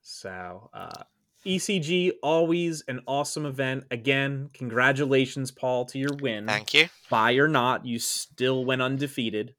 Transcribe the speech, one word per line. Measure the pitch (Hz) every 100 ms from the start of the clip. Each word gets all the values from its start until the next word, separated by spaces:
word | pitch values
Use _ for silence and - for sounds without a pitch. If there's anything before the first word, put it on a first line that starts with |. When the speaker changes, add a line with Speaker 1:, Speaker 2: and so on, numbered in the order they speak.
Speaker 1:
So, | - - 95 92 90 90 -
uh, | - 95 - - _ _ _
E | 190 185
C | - 196
G, | 151 180 180 -
always | 147 165 165 170 170 156 -
an | 127 -
awesome | 139 143 -
event. | 147 131 131 135 -
Again, | 120 117 135 139 139 143
congratulations, | - 123 113 131 139 143 135 131 143 131
Paul, | - 127 127 123
to | 135
your | 139 143
win. | 139 107 107
Speaker 2:
Thank | 107 107
you. | 143 170 - -
Speaker 1:
Bi | 113 113
or | 127 151
not, | 147 123 123
you | 123 117
still | - - - - 127 131
went | 127 131
undefeated. | 127 135 139 - 113 104 117